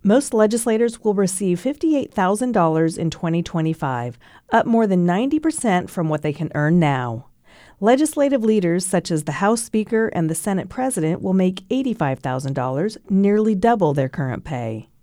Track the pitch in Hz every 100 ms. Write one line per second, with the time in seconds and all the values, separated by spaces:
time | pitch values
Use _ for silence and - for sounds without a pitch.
0 | 196 240 285 220 214 226 240 220 233 233
1 | 214 196 185 - 196 175 262 294 330 294
2 | - - 185 208 254 220 165 160 165 -
3 | 165 - 170 170 170 170 160 160 143 123
4 | 120 - - - _ 226 240 226 220 180
5 | 175 180 269 311 320 302 240 180 180 -
6 | 160 151 151 147 156 151 147 175 151 135
7 | 123 117 - _ _ - - _ 208 262
8 | 302 302 285 269 220 220 175 175 - 185
9 | - 160 151 143 202 233 - 220 208 220
10 | 220 - 160 160 - 190 180 - 254 190
11 | 156 170 - 190 185 185 - 254 262 214
12 | 143 135 135 131 135 139 127 131 202 -
13 | - 190 196 208 214 202 226 233 165 139
14 | 131 - 131 120 - 123 117 110 - _